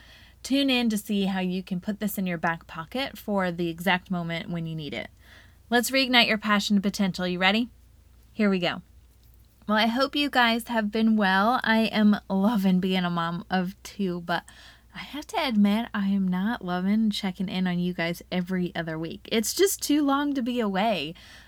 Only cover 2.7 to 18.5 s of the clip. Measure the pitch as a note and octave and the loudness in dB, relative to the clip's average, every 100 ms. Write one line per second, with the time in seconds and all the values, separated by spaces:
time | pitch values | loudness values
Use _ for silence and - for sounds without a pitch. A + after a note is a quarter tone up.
2.7 | E3 D#3 B3 C4+ - - G3+ F#3 E3+ F3 | -14 -10 -6 -6 -8 -4 -2 0 -2 -4
3.7 | E3 F3 F3+ - F3+ E3 E3+ - E3+ E3 | -2 0 0 0 -4 -4 -6 -6 -6 -6
4.7 | D#3+ D3 A#2 - - - - - _ - | -6 -8 -8 -10 -16 -20 -20 -20 _ 0
5.7 | A#3+ A#3 C4+ C4 B3 A#3 G#3 G#3+ G#3 - | 0 2 2 4 4 4 2 2 0 2
6.7 | G#3 G3 - G3 F3 F3+ F3+ F#3 G#3 A#3+ | 0 0 0 -2 0 -2 0 2 2 -2
7.7 | - - - - - - - G#3 F#3+ E3+ | -8 -20 -20 -20 -20 -14 0 2 2 0
8.7 | - - - - _ - - - _ - | -4 -10 -20 -20 _ -20 -20 -20 _ -2
9.7 | G#3+ A3+ A#3 C4+ C#4+ C#4+ C4+ A#3+ A#3 A3+ | 2 2 2 0 0 0 2 2 2 -2
10.7 | A#3 G#3 A3 A3+ A3 G3 F#3+ G#3 - - | -2 -2 2 2 4 4 4 4 2 2
11.7 | A3 A3+ G#3+ G#3 G3 - F#3+ G3 A#3 F#3+ | 2 2 4 4 4 0 2 2 4 4
12.7 | F#3 F#3 F#3 F3+ F3 E3 E3+ - F#3+ F3+ | 4 2 0 0 -2 -2 -4 -4 -2 -2
13.7 | - - - F#3+ F3 E3+ E3+ - - - | -6 -14 -6 -4 -4 -4 -4 -4 -20 -20
14.7 | - _ - F#3 C#4+ D4+ G4+ D4 G#3+ G3+ | -20 _ -18 -12 -12 -6 -4 0 2 4
15.7 | G#3 A#3 G#3+ G3 G3 F#3 F3+ G3+ A#3+ F3+ | 2 -2 -4 0 0 0 0 -2 -2 -4
16.7 | F3+ F#3 G#3+ A3 G3+ G3 F3+ F#3 F#3 F#3 | -2 0 2 2 0 -4 -4 -4 -2 -2
17.7 | F3 F3+ F3+ E3+ F3 - F3+ F3+ | 0 -2 -2 -2 -4 -4 -4 -2